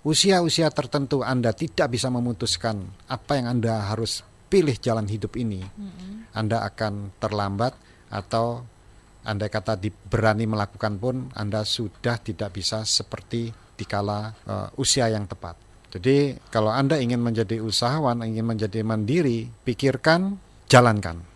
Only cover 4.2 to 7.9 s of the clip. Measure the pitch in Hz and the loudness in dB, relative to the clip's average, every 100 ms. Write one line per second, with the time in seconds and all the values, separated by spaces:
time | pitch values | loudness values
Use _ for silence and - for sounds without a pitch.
4.2 | - - - 196 156 117 - 113 107 107 | -10 -20 2 4 4 2 0 0 0 -4
5.2 | 101 113 117 98 92 147 202 175 185 208 | -6 -4 -4 -4 -8 -12 -14 -14 -14 -14
6.2 | 220 107 107 113 104 - 107 104 101 - | -12 -4 0 0 -2 -4 -4 -4 -10 -6
7.2 | 110 104 101 98 120 - - | -4 0 -2 0 -2 -2 -20